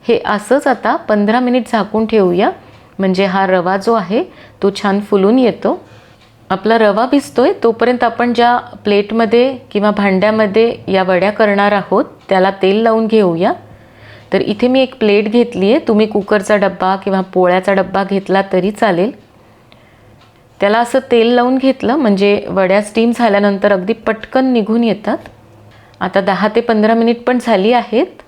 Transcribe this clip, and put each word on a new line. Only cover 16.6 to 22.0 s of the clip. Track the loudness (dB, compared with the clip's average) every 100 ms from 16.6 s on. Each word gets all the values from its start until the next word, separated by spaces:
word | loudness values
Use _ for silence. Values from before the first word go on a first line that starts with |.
| 0 -2 -2 -2
किंवा | -2 -2
पोळ्याचा | -2 0 2 2 0
डब्बा | 0 0 -4
घेतला | -2 -4 0 -2 0
तरी | -2 -2
चालेल. | -2 0 0 -2 -4 -20 -20 -20 _ _ -20 _ _ -20 -20 -20 _ _ _
त्याला | 0 0
असं | 0 -2 0
तेल | 0 2
लावून | 2 2 0
घेतलं | 0 0 -2
म्हणजे | 0